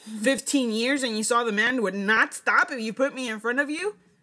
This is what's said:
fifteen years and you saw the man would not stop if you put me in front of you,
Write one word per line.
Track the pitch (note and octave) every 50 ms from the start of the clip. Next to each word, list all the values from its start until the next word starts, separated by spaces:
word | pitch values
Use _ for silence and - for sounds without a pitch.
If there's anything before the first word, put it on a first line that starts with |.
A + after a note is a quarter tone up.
| - A3 A3 G#3+
fifteen | G#3+ C4 C4+ - - - - C#4 B3+ A#3
years | G#3+ A3 A#3 B3+ C#4+ C#4 B3+
and | A#3+ A3
you | G#3+ G#3+
saw | - A#3 A#3 A#3+
the | A#3
man | G3+ G#3 A3 A#3+ B3+ B3+ G#3+
would | F#3 F#3
not | G3+ G3 G3+ A3 A3+ C#4 C#4+ -
stop | - - B3 G#3 B3 F4+ F4
if | D4 B3
you | A3 A3 G3+
put | - C4+ C#4 -
me | C4 B3+ A#3
in | A3 G#3
front | G#3+ A#3 B3 C4+
of | D4 C#4
you, | D4+ E4 F4+ G#4 G#4 _ _ _ _ _